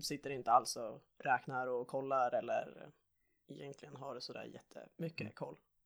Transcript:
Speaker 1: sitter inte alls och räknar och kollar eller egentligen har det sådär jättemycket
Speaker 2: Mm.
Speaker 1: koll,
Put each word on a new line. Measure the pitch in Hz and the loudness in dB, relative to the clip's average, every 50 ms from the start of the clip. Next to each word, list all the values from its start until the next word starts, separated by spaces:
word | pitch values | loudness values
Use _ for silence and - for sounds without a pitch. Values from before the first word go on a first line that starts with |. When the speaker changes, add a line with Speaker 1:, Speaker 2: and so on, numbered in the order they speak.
| 147 | -4
Speaker 1:
sitter | - 151 139 - 139 | -4 -4 -4 -2 -4
inte | 139 127 120 113 117 | -4 -2 6 8 8
alls | 131 110 - - | 8 8 6 0
och | 131 117 107 120 131 - _ _ _ - | -4 -4 -6 -6 -10 -14 _ _ _ 2
räknar | 143 131 120 - - 135 127 127 | 2 2 2 2 0 -2 0 0
och | 127 123 120 127 | 2 0 0 0
kollar | - - 135 135 135 135 131 123 123 123 113 | -2 -2 -2 0 2 4 4 4 4 4 2
eller | 110 117 110 113 123 - - - - - - _ _ _ _ _ _ _ _ _ _ - | 2 2 0 0 0 -2 -8 -12 -16 -16 -18 _ _ _ _ _ _ _ _ _ _ -16
egentligen | 139 151 147 139 139 - - 151 143 | -12 -10 -10 -10 -10 -12 -14 -14 -12
har | 131 135 139 123 | -10 -8 -8 -8
det | 123 | -8
sådär | - - 127 117 117 | -8 -10 -10 -10 -10
jättemycket | 113 - - - _ - - - - _ - 165 165 165 - | -10 -12 -14 -18 _ -18 -18 -18 -16 _ -6 -6 -6 -4 -6
Speaker 2:
Mm. | 107 107 - | -8 -8 -6
Speaker 1:
koll, | - 143 139 151 - _ _ _ _ _ | -8 -8 -8 -8 -12 _ _ _ _ _